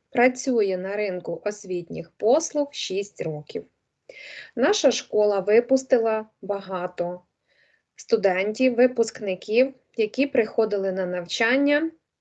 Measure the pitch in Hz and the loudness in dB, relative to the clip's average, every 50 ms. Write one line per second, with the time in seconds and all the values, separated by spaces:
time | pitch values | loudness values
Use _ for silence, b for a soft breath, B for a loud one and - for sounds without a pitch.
0 | _ _ _ - 240 262 254 - - 277 247 233 202 196 190 180 185 190 202 208 | _ _ _ 4 4 4 4 0 -2 0 0 2 2 0 -2 -4 -4 -6 -4 -4
1 | 208 202 180 180 - - 170 - - 202 208 - - 185 185 175 170 - 170 160 | -2 -4 -4 -6 -6 -8 -8 -6 -6 -6 -6 -6 -8 -6 -6 -6 -6 -8 -10 -12
2 | 165 - _ _ 208 220 262 320 320 - - 294 285 285 - - - - 185 196 | -12 -12 _ _ 2 4 4 4 2 -2 -4 -4 -4 -4 -6 -10 -8 -6 -6 -6
3 | 202 - _ - - 160 151 151 151 - - 170 - - _ _ _ _ _ _ | -6 -8 _ -8 -6 -6 -6 -8 -12 -10 -10 -10 -10 -12 _ _ _ _ _ _
4 | _ B B B B B B B B B B 226 247 339 415 - - 269 220 - | _ B B B B B B B B B B 0 2 2 2 4 4 2 2 2
5 | - - - 208 208 208 202 196 180 202 214 233 240 - 269 262 262 - 262 233 | -4 -2 0 2 2 4 2 0 2 4 4 4 4 4 2 0 2 2 2 2
6 | 226 226 220 220 220 - _ _ - 190 202 196 196 185 190 175 180 175 - - | 2 0 0 -2 -4 -8 _ _ -8 -6 -6 -6 -6 -6 -6 -6 -6 -6 -6 -6
7 | 175 175 180 180 - _ _ _ _ _ _ _ _ _ _ _ _ _ _ - | -6 -6 -6 -10 -14 _ _ _ _ _ _ _ _ _ _ _ _ _ _ -20
8 | - - 233 208 185 196 180 185 196 214 214 - 262 262 240 220 254 254 254 240 | -2 -2 0 2 2 2 2 2 0 -2 0 2 2 2 4 4 4 4 4 0
9 | 226 226 - - 214 202 185 185 - - 214 233 262 277 - _ _ _ _ - | -2 -2 -2 -6 -6 -6 -6 -6 -4 0 2 2 2 2 0 _ _ _ _ -2
10 | 214 208 - 247 285 277 - 247 214 214 - - 220 202 208 196 190 196 185 190 | -2 -2 0 -2 -2 0 2 0 0 0 0 0 0 0 0 -2 -2 -2 -2 -2
11 | 185 180 180 180 175 170 - - 226 226 254 277 285 285 294 302 320 320 - _ | -4 -4 -4 -6 -6 -6 -4 -2 0 2 2 2 4 4 2 2 0 -2 -6 _
12 | _ _ _ _ | _ _ _ _